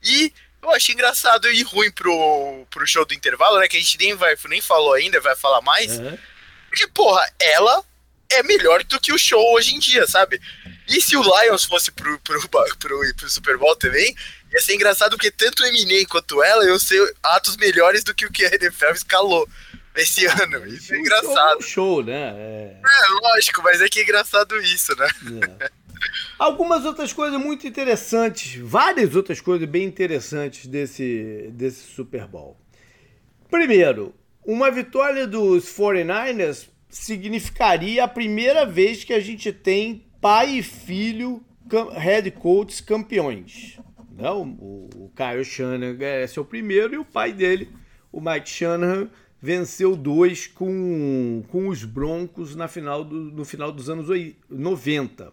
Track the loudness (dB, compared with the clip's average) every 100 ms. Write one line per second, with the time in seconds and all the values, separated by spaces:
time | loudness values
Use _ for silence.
0 | 0 2 0 _ _ _ 2 2 2 2
1 | 0 2 2 4 4 2 0 0 0 0
2 | 0 2 2 2 -2 -10 -16 -6 0 2
3 | 0 -2 -4 2 4 6 4 2 0 0
4 | 0 2 2 2 -2 -6 2 4 6 4
5 | 2 0 0 0 2 2 4 0 0 -4
6 | -8 -14 -20 -20 -20 -20 _ -4 -4 2
7 | 4 4 2 _ 4 6 6 4 0 _
8 | _ _ _ 0 4 4 6 4 2 -4
9 | 0 2 4 4 6 4 2 0 0 2
10 | 4 4 2 0 -8 -20 -20 -20 -2 0
11 | 2 4 6 6 6 4 2 0 -2 -6
12 | -8 -8 -4 -6 0 2 2 -2 -6 -4
13 | -4 -6 -6 -4 -2 2 2 2 0 0
14 | 0 -2 -16 -20 _ -2 0 2 2 4
15 | 2 2 -2 0 0 2 0 0 2 2
16 | 2 -2 -2 2 6 6 6 4 2 4
17 | 2 2 2 2 0 0 0 4 6 4
18 | 0 -6 -6 0 0 2 -2 0 0 0
19 | 0 0 2 2 0 -6 -20 -20 -14 -4
20 | -2 0 0 2 0 -2 -10 -16 -8 -6
21 | 0 0 2 2 4 2 -2 -2 0 0
22 | -2 -6 -8 -12 -14 -14 -14 -2 4 6
23 | 4 2 2 4 2 2 2 4 2 2
24 | 2 2 2 0 0 0 -2 -2 -2 0
25 | -2 -2 -10 -8 -8 -6 -10 _ _ -12
26 | -10 -10 -14 -2 -2 0 0 0 -2 -6
27 | -8 -4 -4 -4 -6 -8 -10 -6 -2 -2
28 | 0 -2 -2 -4 -14 -14 -4 0 2 2
29 | 2 0 -2 -6 -2 -2 -2 -4 -4 -4
30 | -4 -4 -6 -8 -8 -12 -10 -8 -8 -6
31 | -6 -6 -8 -12 -14 -8 -8 -8 -20 -16
32 | -12 -12 -14 -18 -20 -20 _ _ _ _
33 | _ _ _ _ _ -2 4 4 4 2
34 | -6 -14 _ _ -6 0 0 0 -6 -2
35 | 0 0 -4 -2 2 2 0 -4 0 0
36 | -2 -4 -4 -4 -4 -4 -14 _ _ -18
37 | -10 -10 -6 -8 -8 -2 0 0 0 -2
38 | -2 -2 -4 -2 0 2 0 2 0 0
39 | -4 -4 -4 -8 -10 -6 -2 -2 -2 -8
40 | _ _ 2 4 2 -4 -8 -14 -10 -6
41 | -6 -6 -8 -10 _ _ -4 -4 -4 -4
42 | 0 0 0 -6 0 0 0 -10 -6 -6
43 | -2 -4 -2 -6 -14 -20 -20 -20 -20 _
44 | -20 -10 -6 -6 -8 -14 -18 -18 -20 -20
45 | -20 _ -8 -6 -8 -8 -8 -6 -8 -8
46 | -8 -6 -6 -8 -12 -10 0 0 0 -6
47 | -8 -6 -6 -2 0 -2 -4 -18 -20 _
48 | _ -12 -6 -6 -8 -6 -4 -2 -2 -4
49 | -6 _ _ _ -6 -4 -6 -2 -2 0
50 | -2 2 2 2 -14 _ -8 -4 -4 -4
51 | -2 -2 -4 -6 -8 -6 -6 -8 -10 -6
52 | -6 -6 -8 -12 -14 -10 -12 -10 -8 -8
53 | -8 -12 -12 -14 -14 -12 -12 -12 -12 -10
54 | -6 -6 -6 -16 _ -10 -6 -6 -4 -4
55 | -4 _ -20